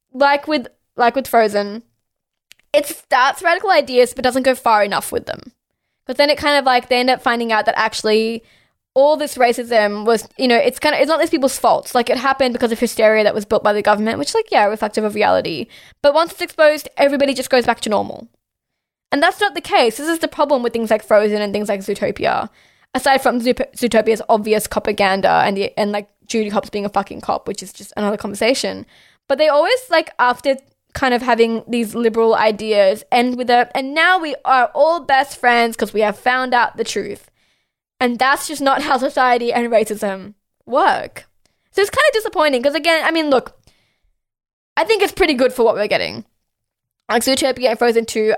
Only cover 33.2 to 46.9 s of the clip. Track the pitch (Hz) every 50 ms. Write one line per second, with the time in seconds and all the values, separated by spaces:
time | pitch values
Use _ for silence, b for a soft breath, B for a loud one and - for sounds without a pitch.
33.2 | 240 254 247 240 247 240 240 240 247 247 - 269 269 269 285 320 330 359 370 370
34.2 | 330 302 277 - - - 262 254 240 - - 247 285 320 339 339 262 - 269 262
35.2 | 285 285 - - - 240 240 240 233 233 226 - 220 202 - 208 214 208 202 -
36.2 | - 254 254 254 254 254 247 240 226 - - 220 226 - - 208 - - - -
37.2 | - _ _ _ _ _ _ _ _ _ _ _ _ _ _ - 254 240 240 220
38.2 | 254 262 285 294 - - 311 285 285 269 269 269 294 311 277 233 254 285 - 285
39.2 | 254 254 247 240 240 233 - 240 240 233 233 208 220 - 214 202 220 196 190 190
40.2 | 185 202 - _ _ _ _ _ _ - 233 294 349 320 196 - - - - -
41.2 | - _ _ _ _ _ _ _ _ _ - 381 403 403 - 539 587 605 539 440
42.2 | 415 440 - 370 302 302 269 240 240 285 285 320 294 339 330 320 - 311 330 330
43.2 | 311 294 277 240 - - _ _ _ _ _ _ _ _ _ _ _ _ _ _
44.2 | _ _ _ _ _ _ _ _ _ _ - - 330 427 453 392 392 - - -
45.2 | 370 311 294 240 262 247 - - 226 220 190 185 208 202 196 151 90 160 95 -
46.2 | 214 _ _ _ _ _ _ _ _ _ _ _ _ _